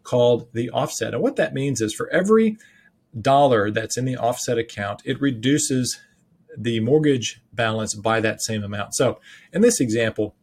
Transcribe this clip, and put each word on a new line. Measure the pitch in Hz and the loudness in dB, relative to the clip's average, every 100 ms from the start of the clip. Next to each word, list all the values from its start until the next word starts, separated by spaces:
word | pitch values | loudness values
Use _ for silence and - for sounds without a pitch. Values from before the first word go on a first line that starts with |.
called | - 123 120 117 117 | 0 4 4 4 -2
the | 113 123 | -8 -4
offset. | 123 151 - 110 | -4 -4 -4 -6
And | 107 | -2
what | 127 - | -2 0
that | 160 | -2
means | 135 139 123 | -2 -4 -2
is | 107 | -4
for | - - | -4 -2
every | 156 190 220 220 214 - _ _ _ _ 117 | -2 4 4 4 -2 -16 _ _ _ _ -4
dollar | 120 139 143 113 104 | 2 4 6 4 2
that's | 107 107 - | -2 -4 -4
in | 131 | -4
the | 127 | -2
offset | 117 120 - 117 | -2 -2 -2 -2
account, | 113 - 101 104 - | -2 -6 -8 -8 -6
it | 123 | -2
reduces | 139 113 123 147 - 131 123 - _ _ _ _ _ - | -2 0 0 2 2 -2 -2 -6 _ _ _ _ _ -8
the | 113 113 | -4 -2
mortgage | 113 151 151 131 - - _ | 2 4 4 0 -2 -12 _
balance | - 113 110 107 | -4 -2 -2 -6
by | 107 107 113 | -4 0 0
that | 110 104 | 0 -4
same | - 110 | -6 -6
amount. | 101 104 101 - | -6 -8 -8 0
So | 127 - - - _ | 0 0 -14 -20 _
in | 170 | 2
this | 240 226 | 2 4
example | 123 113 113 110 101 _ | 0 0 0 -2 -6 _